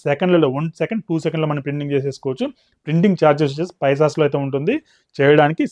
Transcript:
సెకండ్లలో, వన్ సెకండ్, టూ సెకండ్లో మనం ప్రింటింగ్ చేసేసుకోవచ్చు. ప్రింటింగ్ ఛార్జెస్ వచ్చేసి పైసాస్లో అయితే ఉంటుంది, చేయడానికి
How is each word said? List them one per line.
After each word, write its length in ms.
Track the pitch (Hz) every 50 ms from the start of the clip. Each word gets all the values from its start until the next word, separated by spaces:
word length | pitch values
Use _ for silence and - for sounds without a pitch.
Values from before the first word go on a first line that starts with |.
| _ 143
సెకండ్లలో, 420 | 143 143 190 180 180 170 156 139 127 139
వన్ 120 | 160 165 - -
సెకండ్, 220 | 165 160 226 226 - _
టూ 80 | 170 160 - 170
సెకండ్లో 220 | 151 160 156 151 147
మనం 100 | 147 139 143
ప్రింటింగ్ 260 | 143 147 147 143 143 139
చేసేసుకోవచ్చు. 500 | 131 139 131 - - 135 131 - 240 294 262 _ _ _ _ _ _ -
ప్రింటింగ్ 320 | 151 165 170 208 190 160
ఛార్జెస్ 320 | - 156 147 143 156 139 135
వచ్చేసి 220 | 147 165 180 - _ -
పైసాస్లో 400 | 139 143 139 156 151 143 - 156 143
అయితే 100 | 143 143 139 139
ఉంటుంది, 280 | 131 139 143 175 254 311 - _ _ _ _ _ _ -
చేయడానికి 460 | 139 139 151 151 151 147 160 - - -